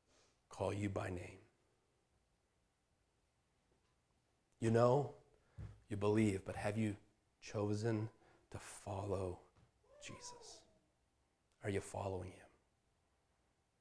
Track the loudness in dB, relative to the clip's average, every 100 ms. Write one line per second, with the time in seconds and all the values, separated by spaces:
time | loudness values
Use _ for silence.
0 | _ -20 -20 _ _ -4 -2 0 -2 -2
1 | -4 -6 -8 -14 -20 _ _ _ _ _
2 | _ _ _ _ _ _ _ _ _ _
3 | _ _ _ _ _ _ _ _ _ _
4 | _ _ _ _ _ _ 4 8 8 6
5 | 2 -6 -20 -20 _ -14 -14 -14 -8 0
6 | 4 6 4 2 -4 -4 -2 0 0 -2
7 | -10 _ _ _ -6 -2 0 0 0 0
8 | -2 -8 -20 -20 _ -14 -12 -12 -6 -4
9 | -2 -2 -4 -6 -14 _ -20 _ _ -18
10 | -14 -14 -14 -16 -18 -20 -20 -20 _ _
11 | _ _ _ _ _ _ -2 -2 -2 -4
12 | -4 -4 -6 -12 -20 -20 _ _ _ _
13 | _ _ _ _ _ _ _ _